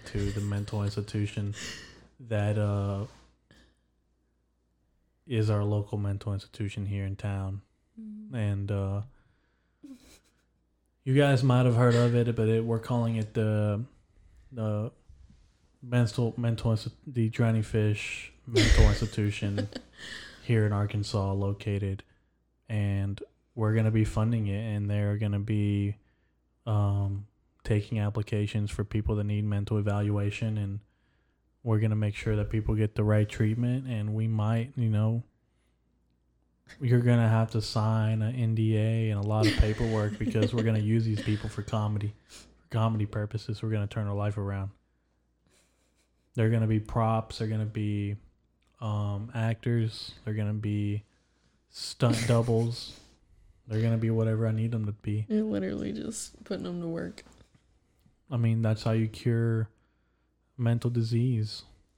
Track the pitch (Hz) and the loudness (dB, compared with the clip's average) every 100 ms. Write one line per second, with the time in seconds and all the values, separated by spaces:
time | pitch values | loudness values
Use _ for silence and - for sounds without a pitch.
0 | - 104 101 104 104 101 104 107 101 104 | -8 -4 -4 -2 -2 -4 -4 -2 -2 -4
1 | 101 107 104 - 104 104 - - - - | -4 -4 -4 -4 -6 -6 -10 -14 -18 -20
2 | - - 120 107 104 107 104 101 101 98 | -20 -20 -6 -2 0 0 0 0 -2 -4
3 | 107 - - _ _ - _ _ _ _ | -6 -12 -20 _ _ -20 _ _ _ _
4 | _ _ _ _ _ _ _ _ _ _ | _ _ _ _ _ _ _ _ _ _
5 | _ _ - 113 107 104 104 104 104 104 | _ _ -4 0 2 2 0 0 -2 -4
6 | 101 101 107 98 - - 101 107 98 101 | -4 -4 -4 -6 -8 -8 -6 -6 -4 -4
7 | 98 95 104 98 95 98 - _ _ 226 | -4 -6 -6 -4 -6 -8 -12 _ _ -18
8 | 220 214 214 123 104 98 101 101 98 101 | -16 -14 -10 -4 -2 -2 -2 -2 -2 -4
9 | 107 - _ _ _ _ _ _ 277 254 | -6 -14 _ _ _ _ _ _ -20 -20
10 | - - _ _ _ _ _ _ _ _ | -20 -20 _ _ _ _ _ _ _ _
11 | 135 135 143 131 131 123 127 117 123 117 | 0 4 6 6 6 6 6 6 6 6
12 | 120 120 120 113 110 113 113 113 113 123 | 6 4 2 2 2 2 2 -2 -2 0
13 | 117 113 107 113 107 107 104 104 123 _ | 0 -2 -2 0 0 2 2 0 -4 _
14 | _ _ - - - 123 110 104 117 - | _ _ -20 -20 -14 -6 -4 -2 -4 -8
15 | - - - - _ _ _ _ 123 123 | -20 -20 -20 -20 _ _ _ _ -2 2
16 | 113 - 113 123 120 110 117 113 - - | 2 2 -2 0 -2 0 0 0 -2 -12
17 | 156 123 110 - 113 113 107 110 107 104 | -6 0 0 2 2 2 0 0 2 0
18 | - - - - - 117 - - 107 104 | -4 -10 -12 -18 -2 4 6 8 8 6
19 | 110 - 104 - 101 101 104 - - - | 0 0 -2 0 -4 -4 -6 -10 -18 -20
20 | - - - - - 113 104 101 104 104 | -16 -16 -16 -10 0 2 2 2 0 -2
21 | 104 104 98 98 98 104 107 101 98 98 | -2 0 0 0 0 -2 -2 -2 -2 -4
22 | - _ _ _ _ _ - 107 101 98 | -10 _ _ _ _ _ -6 0 0 0
23 | 98 101 - _ _ 120 107 110 110 110 | -2 -4 -10 _ _ -2 2 4 4 4
24 | 107 110 110 117 101 101 113 104 101 104 | 2 2 0 0 0 -2 -4 -2 0 0
25 | 101 104 104 101 104 107 101 101 101 - | 0 0 0 -2 0 0 2 2 0 -4
26 | _ _ _ _ _ _ 117 104 101 101 | _ _ _ _ _ _ -2 2 2 2
27 | 98 101 104 _ _ _ - 104 - 110 | -2 -4 -8 _ _ _ -2 -2 0 -2
28 | 104 107 - 104 104 107 104 - 101 107 | -2 -2 -2 -2 -2 -2 -4 -4 -4 -2
29 | 107 104 104 104 104 101 101 107 101 101 | -2 -2 0 -2 0 -2 0 0 0 0
30 | 104 104 101 - 113 107 98 104 - _ | 0 0 -2 -2 -4 -2 -4 -6 -12 _
31 | _ _ _ _ _ _ 120 107 110 107 | _ _ _ _ _ _ 0 2 2 2
32 | 104 - 113 104 104 110 107 107 107 - | 0 -2 -2 0 0 0 0 0 0 2
33 | 107 107 104 - 107 113 123 127 131 110 | 4 4 2 2 0 2 0 -2 -2 -4
34 | 107 107 110 110 107 113 127 131 113 107 | -2 -2 0 0 2 0 -2 -2 2 2
35 | 110 117 - _ _ _ _ _ _ _ | 2 0 -4 _ _ _ _ _ _ _
36 | _ _ _ _ _ _ - - 123 120 | _ _ _ _ _ _ -20 -4 4 6
37 | 120 120 110 113 110 113 104 113 110 110 | 6 6 6 4 2 0 -2 0 2 2
38 | 107 110 107 127 113 110 110 107 110 113 | 2 2 0 0 0 2 2 2 2 2
39 | 110 104 104 107 107 101 107 107 117 110 | 0 0 0 2 4 4 2 2 0 0
40 | 104 104 113 110 110 120 110 107 107 113 | 0 -2 -2 0 0 2 2 2 2 2
41 | 113 104 - 104 110 - 101 110 107 104 | 2 -2 -2 -2 -4 -8 -6 -4 -2 -2
42 | 104 - _ - - _ _ 110 113 110 | -4 -8 _ -20 -20 _ _ -2 0 0
43 | 104 107 107 113 - 110 110 107 101 113 | -2 -4 -6 -6 -6 -6 -2 -2 -2 -4
44 | 104 101 104 104 98 98 98 - _ _ | -4 -2 -2 -2 -4 -4 -6 -10 _ _
45 | _ _ _ _ _ _ _ _ _ _ | _ _ _ _ _ _ _ _ _ _
46 | _ _ _ 120 110 117 110 107 107 120 | _ _ _ 0 2 4 2 0 0 0
47 | 110 113 110 - 110 110 107 107 104 104 | 2 0 -2 -6 -4 -2 -4 -4 -2 -2
48 | 101 104 - _ _ _ _ _ 110 104 | -4 -6 -12 _ _ _ _ _ -4 -2
49 | 101 101 113 120 113 113 120 120 110 - | -2 -4 -6 -4 -2 -2 -2 0 0 -4
50 | - - 110 107 104 107 104 104 104 104 | -14 -12 -8 -4 -2 -2 -2 -2 -2 -4
51 | - _ _ _ _ _ _ - - - | -8 _ _ _ _ _ _ -14 -14 0
52 | 120 113 117 117 117 113 117 117 - - | 2 2 2 2 2 2 0 -4 -12 -18
53 | - _ _ _ - _ - 110 113 113 | -20 _ _ _ -20 _ -6 0 2 2
54 | 113 113 110 110 113 110 113 113 104 107 | 2 2 2 2 0 0 0 -2 -4 -4
55 | 110 104 107 214 214 202 190 202 196 220 | -4 -4 0 0 0 -2 -4 -4 -6 -6
56 | 226 - - - - 190 180 175 170 165 | -8 -10 -12 -14 -10 -8 -6 -6 -6 -6
57 | 175 - - - _ _ _ _ _ _ | -8 -12 -20 -20 _ _ _ _ _ _
58 | _ _ - 120 117 113 110 110 113 113 | _ _ -8 -2 0 2 0 0 0 0
59 | 110 - 123 117 117 113 110 _ _ _ | 0 -2 -2 0 2 0 -2 _ _ _
60 | _ _ _ _ _ - 117 117 123 120 | _ _ _ _ _ -2 0 0 0 0
61 | 113 117 127 113 107 - - - _ | 0 2 2 0 -2 -6 -16 -20 _